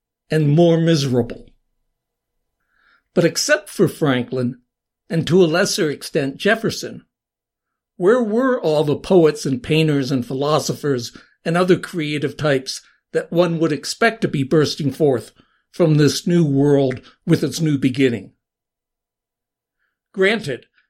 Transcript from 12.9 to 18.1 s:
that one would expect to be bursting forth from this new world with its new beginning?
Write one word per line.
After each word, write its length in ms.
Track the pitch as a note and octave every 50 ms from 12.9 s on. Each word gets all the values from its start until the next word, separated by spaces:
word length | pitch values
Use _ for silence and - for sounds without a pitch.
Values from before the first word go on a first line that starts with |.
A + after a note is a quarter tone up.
| _ _ _ _
that 200 | - D#3+ F3+ -
one 280 | - E3 F3+ F3 E3+ D#3+
would 120 | D#3+ D#3+
expect 500 | D3+ C#3+ - - - - A#3 A3+ A3 -
to 60 | - -
be 140 | - D3+
bursting 500 | C3+ C3 - D#3+ D3 C#3 - - E3+ C#3
forth 400 | C3 - E3 C#3+ C3 A2+ G#2+ - _ _ _ _ _ _ _ _
from 260 | _ - F3+ D#3+ D#3
this 320 | D3 D3+ C#3 C#3 - - F#3
new 180 | F3 E3+ E3+
world 560 | C#3+ C#3 C3+ C#3 D3 C#3+ C#3 C#3 C3 B2+ G#2 - - _ _ -
with 180 | - E3 - -
its 160 | D3 A#2+ -
new 200 | E3 D#3 D3 C#3
beginning? 520 | - C3 B2 C3+ C3+ C3